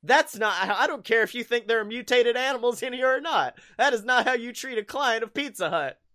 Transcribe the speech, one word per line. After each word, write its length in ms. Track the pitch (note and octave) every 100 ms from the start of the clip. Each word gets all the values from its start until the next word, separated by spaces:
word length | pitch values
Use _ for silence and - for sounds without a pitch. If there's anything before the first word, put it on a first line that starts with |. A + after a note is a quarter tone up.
That's 320 | D#3 C4+ D#4 G3+
not 160 | G#3+
how, 220 | F3+ G3
I 120 | G#3 C4+
don't 160 | D4
care 180 | - A3+
if 140 | G#3+
you 80 | B3
think 240 | A#3 A#3+ G3+
there 120 | A3+
are 60 |
mutated 500 | G#3 A#3 B3 B3 A#3+
animals 460 | A#3 C4 C4 A#3+ A#3+
in 120 | B3+
here 220 | B3+ C4
or 60 | C4
not. 360 | D#4+ B3+ C3 - - -
That 160 | C4+
is 100 | A#3+
not 220 | G#3 B3+
how 80 | A#3+
you 180 | B3+ A#3
treat 260 | A#3 C4+ A#3
a 60 |
client 400 | G#3 C4 C#4 A3+
of 100 | A3
Pizza 360 | - C#4+ G3+ E3
Hut. 300 | D#3+ C#3 - _